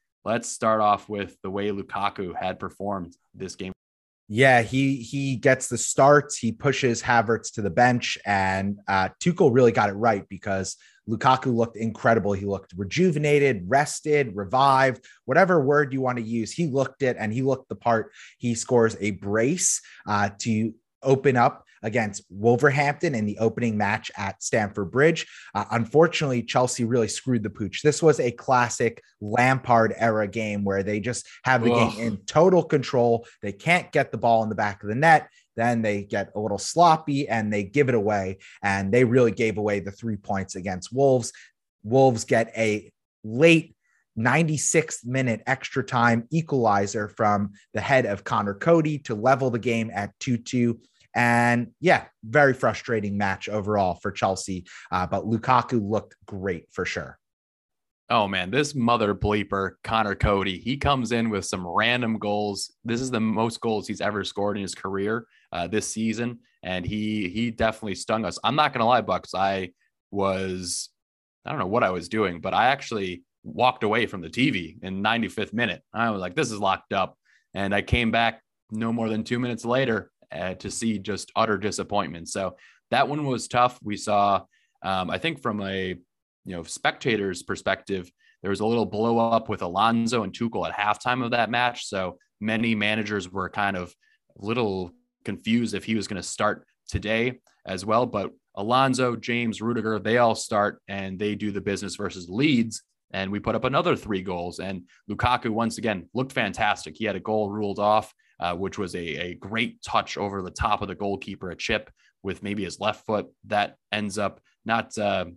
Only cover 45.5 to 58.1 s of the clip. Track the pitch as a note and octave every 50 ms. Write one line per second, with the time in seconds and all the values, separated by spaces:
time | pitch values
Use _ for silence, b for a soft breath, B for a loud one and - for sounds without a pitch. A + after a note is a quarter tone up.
45.5 | C3+ - - - - C3+ B2 - - A#2+ A#2 A#2 A#2 A#2 A#2+ - D#3 E3 D#3+ -
46.5 | C#3+ C3 A#2 A2 G2+ G2+ G2+ G2+ - A2 G#2 G#2 - - A2+ G#2 G#2 G2+ G2+ G2+
47.5 | b b b b - A2 G2+ - C#3 C3 B2+ G2+ G2+ F#2+ - - A#2+ G#2+ G#2 G2+
48.5 | G2+ G2+ - E3 E3+ E3 D#3 D#3 D3+ C3+ - - A#2 G#2 G#2+ B2+ C#3 A#2+ C3+ B2+
49.5 | A#2 A#2 G2 B2 A#2 A2+ A2 G#2+ F2 G2 G2+ G2+ - - - B2+ A#2+ A#2 - -
50.5 | - B2 A#2+ A#2+ A2+ b b b b b b b - A2+ A#2+ A#2+ A#2+ A#2 A#2 A#2+
51.5 | A#2+ A#2+ A#2+ - - _ C#3+ F3+ D#3 B2 - - _ _ - A2 A2 D3+ C#3+ C#3
52.5 | B2+ - - A#2 G#2 - - - A#2+ A2 G#2 G2+ G2+ G2+ G2+ F#2+ F#2+ - - -
53.5 | G#2 G#2+ F#2+ G2+ G#2+ G2+ G2 F2+ E2+ - - G#2 F#2+ - A2 G2 F#2+ F#2 - -
54.5 | F#2+ F2+ F2+ B B B B B F2+ F#2 F#2 E2 G#2 G2 E2 G#2+ A2+ A2+ - C3+
55.5 | B2+ A#2+ B2 - C3 A#2 G2+ G2+ A2 G2+ - - - _ _ - G#2 G2 F#2 G2
56.5 | F2 E2 - _ - - F2+ - - G#2 D2 C2 - _ _ _ _ _ _ _
57.5 | _ _ _ _ _ _ _ _ _ _ _ -